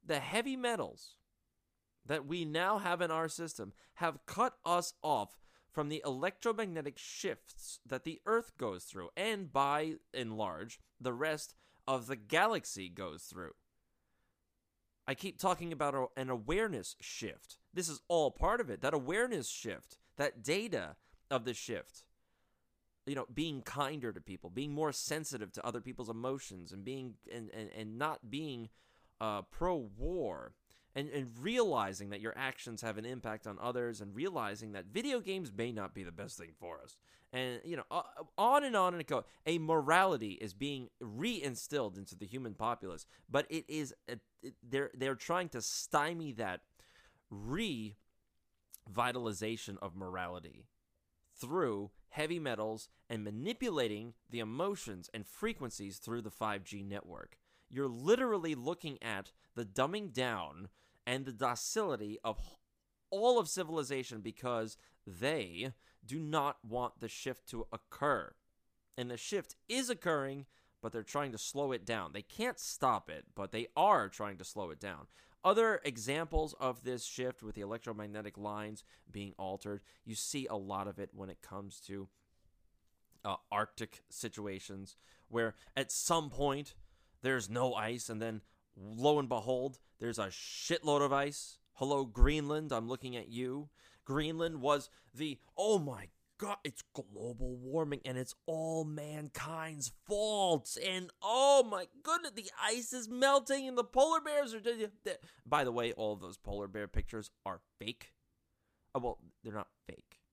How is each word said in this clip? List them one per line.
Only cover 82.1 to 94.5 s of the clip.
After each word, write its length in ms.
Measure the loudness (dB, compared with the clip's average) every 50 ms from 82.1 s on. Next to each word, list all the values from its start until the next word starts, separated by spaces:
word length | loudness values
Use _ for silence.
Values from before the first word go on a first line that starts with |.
| _ _ _ _ _ _ _ _ _ _ _ _ _ _ _ _ _ _ _ _ _ _ -4
uh, 100 | -4 -4 -4 _ _
Arctic 520 | 0 0 0 0 -2 -8 -8 -8 -8 -20 _ _
situations, 840 | -12 -8 -8 -8 -6 -6 -6 -4 -6 -6 -8 -10 -10 -10 -10 -12 -16 _ _ -20 -20 -20 _
where 280 | _ 0 2 2 2 0 -4 -20 -6 _
at 160 | -2 -2 0
some 380 | 0 0 2 4 4 4 4 0
point 460 | 0 2 2 4 2 2 -2 -8 -14 -18 -20 -20 -20 _ _ _ _ _
there's 280 | 2 2 4 4 2 0
no 240 | 2 2 2 4 2
ice, 340 | 2 0 0 -2 -2 -4
and 140 | -4 -2 -2
then 200 | -2 -2 -4 -6 -10 _ _ _ _ _ _
lo 440 | -14 -12 -10 -6 4 6 8 8 8
and 80 | 6
behold, 520 | 4 2 0 2 2 2 2 2 -2 -4 -8 _ _ _ _
there's 200 | -4 -2 0 0
a 80 | -2
shitload 720 | -2 -4 -8 -10 -8 -8 -6 0 0 0 2 4 6 6 6
of 120 | 6 6 6
ice. 460 | 4 2 2 -2 -6 -10 -10 -14 _ _ _ _
Hello, 320 | -2 2 4 4 2 2
Greenland, 640 | 0 8 8 8 8 8 4 2 2 0 0 0 0
I'm 160 | 0 0 0
looking 280 | -2 -4 -4 -6 -8 -8
at 140 | -8 -8 -6
you. 400 | -6 -4 -2 -2 -2 -4 -6 -10 _ _ -20 -20 -20 _ _
Greenland 540 | 0 0 2 2 2 0 0 0 0